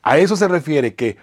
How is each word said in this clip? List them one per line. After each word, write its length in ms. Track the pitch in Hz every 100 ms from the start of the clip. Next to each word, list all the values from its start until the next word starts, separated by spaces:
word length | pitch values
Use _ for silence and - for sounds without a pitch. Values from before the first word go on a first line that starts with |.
A 160 | - 139
eso 180 | 185 202
se 120 | 196
refiere 480 | 180 156 147 123 -
que 220 | 117 101